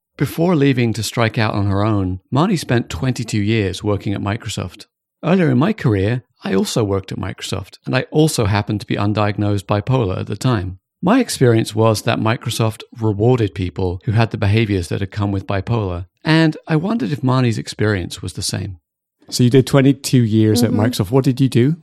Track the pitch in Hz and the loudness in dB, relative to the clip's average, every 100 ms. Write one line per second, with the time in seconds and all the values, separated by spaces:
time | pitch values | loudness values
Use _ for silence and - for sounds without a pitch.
0 | _ - 139 - 175 160 139 127 117 110 | _ -6 -4 -2 0 2 2 2 0 -2
1 | 104 123 110 123 110 107 101 98 107 104 | -4 -2 0 0 0 2 2 2 2 0
2 | 92 92 - 131 190 170 - 123 - - | -2 -4 -4 0 0 0 0 -2 -2 -4
3 | 131 120 110 107 101 113 95 95 107 98 | -4 -4 -4 -2 0 0 -2 -2 -2 -2
4 | 104 101 101 101 104 - 92 - - _ | -2 -4 -4 -6 -6 -8 -8 -12 -20 _
5 | _ - 160 190 151 123 185 214 131 101 | _ -8 0 2 4 2 2 0 0 2
6 | 101 123 - _ 202 190 208 - 101 98 | 0 -2 -8 _ -4 -2 0 -2 0 -2
7 | - - 95 - - 98 98 - - 131 | -4 -10 -8 -10 -8 -8 -10 -14 -4 -4
8 | - 156 156 - 101 104 104 104 - 107 | -2 2 2 2 0 0 0 -4 -4 -2
9 | 104 107 104 104 104 101 - 104 110 131 | 0 0 0 0 0 -2 -2 -2 0 0
10 | 98 101 101 104 131 107 92 92 _ - | 0 -4 -6 -4 -2 -2 -4 -10 _ -4
11 | 180 262 - - 123 113 110 107 113 107 | 2 2 0 2 4 4 2 2 2 2
12 | 117 117 110 120 117 - 110 - - 123 | 0 0 0 -2 -4 -2 -2 -4 -14 -4
13 | 110 101 117 123 104 98 90 - 92 92 | -2 2 2 2 0 -2 -6 -4 -4 -4
14 | - 107 113 101 101 110 110 95 82 104 | -2 0 0 0 0 2 2 -2 -2 -6
15 | 98 101 101 98 - 98 - 117 98 87 | -6 -4 -4 -4 -4 -4 -2 -2 -2 -6
16 | 92 _ 160 160 160 - - 156 190 233 | -10 _ 0 2 2 0 -2 -2 0 -4
17 | 208 135 127 131 120 107 - - 107 98 | -4 -2 0 2 0 -2 -6 -2 -2 0
18 | 87 - 98 - - 104 98 92 _ _ | -4 -10 -10 -8 -6 -6 -8 -12 _ _
19 | _ _ - - 123 131 127 139 135 131 | _ _ -8 0 4 4 4 4 4 2
20 | - 131 113 107 107 113 113 104 117 127 | 0 2 4 4 4 4 2 2 0 0
21 | 95 135 135 127 131 113 131 165 | 0 2 2 2 2 2 2 0